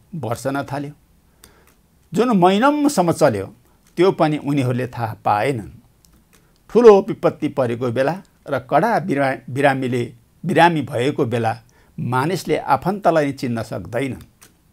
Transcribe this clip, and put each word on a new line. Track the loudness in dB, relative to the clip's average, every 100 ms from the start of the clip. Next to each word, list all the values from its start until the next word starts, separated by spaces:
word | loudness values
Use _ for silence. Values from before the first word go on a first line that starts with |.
| _ -10
बर्सन | -8 -6 -4 -6
थाल्यो, | -6 -8 -10 -14 _ _ _ _ -20 _ _ _ _ _ _
जुन | -2 2 4
महिनौसम्म | 4 4 2 2 0 0 0
चल्यो, | 2 2 0 -8 -14 _ _ _ 0
त्यो | 0
पनि | 2 0 0
उनीहरूले | -2 -2 0 -2 -6
थाहा | -6 -8 -6 -2
पाएनन्। | 0 0 -4 -8 -18 _ _ _ _ _ _ _ _ _
ठुलो | 6 8 8
विपत्ति | 4 -2 -2 -2 -6
परेको | -2 -2 -2 -4
बेला | -2 -2 -4 -12 _ -8
र | -8
कडा | 0 0 2 -2
बिरा-, | -2 -2 -2 -4 -8
बिरामीले, | 0 0 0 -2 -4 -4 -10 _ _ -2
बिरामी | 4 4 4
भएको | -4 -2 -2 0 -2
बेला | 0 -2 -4 _ _ _ -10
मानिसले | -4 -2 -2 -4 -2 -4
आफन्तलाई | 0 0 0 0 2 2 0
चिन्न | -4 -6 -4
सक्दैनन्। | -6 -10 -6 -6 -6 -8 -14 _ -20 _ _